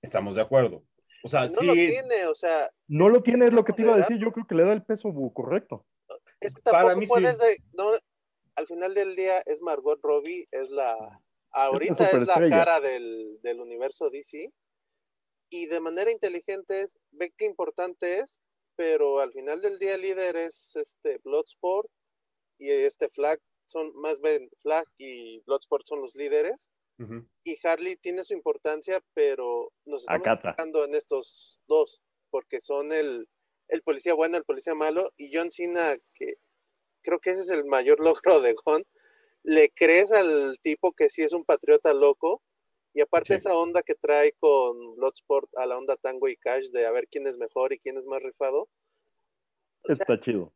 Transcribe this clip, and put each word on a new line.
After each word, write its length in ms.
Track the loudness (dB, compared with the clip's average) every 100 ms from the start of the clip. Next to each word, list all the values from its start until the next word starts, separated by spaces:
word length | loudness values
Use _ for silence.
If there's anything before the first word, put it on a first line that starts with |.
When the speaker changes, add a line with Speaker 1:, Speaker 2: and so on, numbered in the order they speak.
Speaker 1:
Estamos 320 | -4 -4 -2
de 80 | -2
acuerdo. 420 | 2 2 2 -4 _ _ _ _
O 60 | -4
sea, 180 | -2 0
Speaker 2:
No 140 | 0
Speaker 1:
sí 60 | 4
Speaker 2:
lo 80 |
tiene, 520 | 4 4 0 -2 -2 -2
o 80 |
sea, 360 | -2 -2 -2 -2 _ _
Speaker 3:
No 200 | 4 6
lo 140 | 8
tiene, 240 | 6 4 6
es 60 |
lo 120 | 6
que 80 | 2
te 100 | 2
iba 100 | 4
a 20 |
Speaker 2:
moderar. 140 | 6 4
Speaker 3:
decir. 160 | 0
Yo 80 | -4
creo 140 | -4 -4
que 80 |
le 100 | 2
da 80 | 4
el 100 | 2
peso 280 | -2 -6 -6
bu-, 220 | -6 -6
correcto. 540 | -6 -4 -4 -6 -16 _ _ _ -20 _ _
Speaker 2:
Es 140 | -12
que 80 | -4
Speaker 1:
Para 260 | 4 6 6
Speaker 2:
tampoco 120 | 4
Speaker 1:
mí 60 | 2
sí. 40 |
Speaker 2:
puedes 280 | 2 2 4
de-, 200 | 2 2 _
no, 180 | -6 -2 -2 _ _ _ _ _ -10
al 100 | -8
final 280 | -6 -4
del 200 | -2 -4
día 260 | -2 -2 -2 -2
es 160 | -6
Margot 380 | -4 -4 -2 -2
Robbie, 460 | 0 -2 -2 -10 -10
es 180 | -10 -8
la, 220 | -4 -4
Speaker 3:
Es 40 | -4
la 200 | -10 -18 _ _ _
Speaker 2:
ahorita 400 | -2 0 0 -2
es 60 | 2
la 60 | 4
Speaker 3:
superestrella. 460 | 4 4 4 4 4
Speaker 2:
cara 240 | 4 2
del, 580 | 0 -4 -8 -10 -12 -12
del 180 | -8 -8
universo 500 | -10 -8 -8 -4 -6
D 140 | -6
C, 280 | -16 -16 -16 _ _ _ _ _ _ _ _ _ _
y 160 | -10 -6
de 140 | -6
manera 300 | -6 -2 -2
inteligente 680 | -2 -4 -6 -8 -10 -6 -6
es, 160 | -6 _ _
ve 200 | -10 -10 _
qué 80 | -6
importante 720 | -4 -8 -6 -8 -6 -4 -4
es, 180 | -6 _ _ _ _
pero 460 | -6 0 2 2 0
al 120 | -2
final 280 | -6 -8 -4
del 160 | -4 -4
día 160 | -4
el 80 | -2
líder 340 | -4 -4 -4 -4
es, 380 | -6 -10 -12 -10
este, 420 | -10 _ -6 -6
Bloodsport, 640 | -4 -4 -4 -6 -4 -2 -4 _ _ _ _ _ _ _
y 120 | -2
este 380 | 0 0 -2 -6
Flag, 300 | -2 -2 -2 _ _ _
son, 260 | -10 -10 -8
más 240 | -6 -4
bien 280 | 0 -2 -4 _
Flag 240 | -2 -2 -4 _
y 440 | -16 -16 -16 -18 -4
Bloodsport 380 | -4 _ -6 -4
son 140 | -10
los 140 | -10
líderes, 560 | -10 -2 0 0 -6 _ _ _ _
Speaker 1:
Ujú. 280 | -16 -16 -18 _
Speaker 2:
y 140 | -14 -6 -2
Harley 300 | -2 -4 -8
tiene 280 | -10 -10
su 80 | -8
importancia, 680 | -6 -4 -2 -4 -6 -4 -6 _
pero 580 | 0 0 0 -4 -4 -6 _
nos 180 | -12 -12
estamos 240 | -4 -2 0
Speaker 3:
Acata. 220 | -2 -2
Speaker 2:
enfocando 340 | -6 -4 -2 -2
en 80 |
estos 640 | -4 -2 -6 -6 -20 -20 _ _
dos, 320 | 2 2 -4 _ _ _
porque 320 | -10 -8 -12
son 280 | -6 -6 -4
el, 360 | -2 -2 -6 -10 _ _ _ _
el 140 | -4
policía 320 | -2 -4 0
bueno, 240 | 0 0 -2
el 60 |
policía 300 | -4 -6 -4
malo, 380 | -2 -2 0 -4 _
y 120 | -8
John 160 | -6 -6
Cena, 420 | -6 -6 -2 -2 -2 _
que 220 | _ -12 -12 _ _ _ _ _ _
creo 160 | -4 -2
que 120 | -2
ese 120 | -4
es 80 | -4
el 160 | -4 0
mayor 320 | 0 4 4
<laughs> 0 |
logro 400 | 4 2 6 6
de 140 | 6 0
Gunn, 200 | 0 -2 -2 _ _ _ _ _
le 260 | 0 4 4
crees 400 | 6 6 6 6
al 480 | 4 4 2 0 -4
tipo 300 | -4 0 -2
que 160 | 2 0
sí 120 | 2
es 100 | -2
un 100 | -2
patriota 480 | 0 0 4 4 6
loco, 500 | 4 4 4 -2 -4 _ _ _ _ _
y 80 | -2
aparte 320 | 0 0 0
Speaker 1:
Sí. 0 |
Speaker 2:
esa 200 | -2 2
onda 280 | 0 2 -2
que 120 | -2
trae 380 | -4 0 4 4 4
con 560 | 4 4 2 -4 -12 -4
Bloodsport 540 | -4 -4 _ -2 -2 -6
a 80 | -6
la 100 | -6
onda 200 | -4 -4
Tango 320 | -6 -4 -4
y 80 | -4
Cash 340 | -4 -4 -4
de 160 | -2 0
a 40 |
ver 160 | 0 -4
quién 180 | -6 -8
es 100 | -8
mejor 380 | -8 -2 -2
y 40 | -4
quién 200 | -8 -12
es 80 | -8
más 160 | -8
rifado. 480 | -8 -6 -2 -2 -4 _ _ _ _ _ _ _ _ _ _ _
O 40 | -4
sea, 40 |
Speaker 3:
Está 240 | -2 0 0
chido. 320 | 0 -4 -6